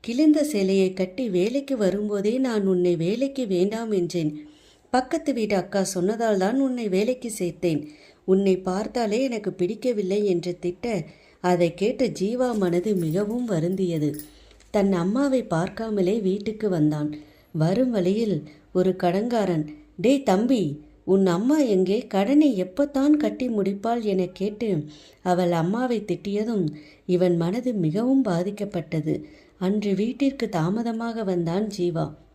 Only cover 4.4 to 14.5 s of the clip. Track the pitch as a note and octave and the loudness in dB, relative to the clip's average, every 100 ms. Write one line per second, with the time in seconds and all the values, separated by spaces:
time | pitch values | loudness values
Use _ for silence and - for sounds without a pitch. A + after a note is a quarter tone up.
4.4 | - - _ _ _ B3 B3+ E4 D#4+ A#3+ | -16 -20 _ _ _ -2 0 -4 -2 -2
5.4 | G#3+ G3 F3+ G3 F#3+ F#3 F3+ A3+ A#3 G3+ | 0 0 0 -2 -2 0 -2 0 0 2
6.4 | F#3+ C4+ C4+ B3 G#3+ F#3 A3 B3+ A#3 - | 2 2 0 -2 -2 0 0 -2 -6 -4
7.4 | F3+ D#3+ F3+ D3 D3 - - _ - F#3+ | -6 -2 0 0 -4 -18 -20 _ 2 4
8.4 | G3 F#3 F#3 F#3 G#3+ B3 A3 G#3+ C4+ A#3 | 4 2 0 -4 -4 -2 -2 0 -2 -2
9.4 | G3+ - F3+ G#3+ B3+ G#3+ F#3 G#3 G#3 F3 | -6 -2 -4 -2 -2 -2 -2 0 2 0
10.4 | F3 F3 F3 F3 A#3+ G3+ D#3 - - _ | -2 -6 -6 -6 -4 -4 -6 -16 -20 _
11.4 | F3+ F3+ F3 E3+ G3+ - A#3+ D3+ F#3+ B3 | 0 2 2 2 -2 0 -2 0 -4 0
12.4 | B3+ A3 F#3 F3 G#3+ F#3+ D#3+ E3+ G#3 A#3+ | 0 0 2 0 0 0 0 -2 -2 -4
13.4 | A#3+ F3 E3+ F#3+ F#3 E3 D3 - - - | -2 -2 0 0 0 0 -2 -4 -14 -20
14.4 | - | -20